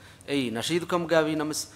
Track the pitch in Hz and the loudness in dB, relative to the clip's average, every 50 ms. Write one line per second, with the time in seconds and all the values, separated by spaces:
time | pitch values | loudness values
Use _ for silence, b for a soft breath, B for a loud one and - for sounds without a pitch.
0 | B B B B B - 143 143 131 120 107 117 117 - 160 175 165 - 185 175 | B B B B B -4 -2 -2 -2 -2 -2 -4 -2 -2 -2 -2 -2 0 -2 -2
1 | 170 160 165 160 156 156 156 156 147 151 147 - - - B | 2 4 4 4 4 4 2 -2 -2 -2 -4 -6 -8 -10 B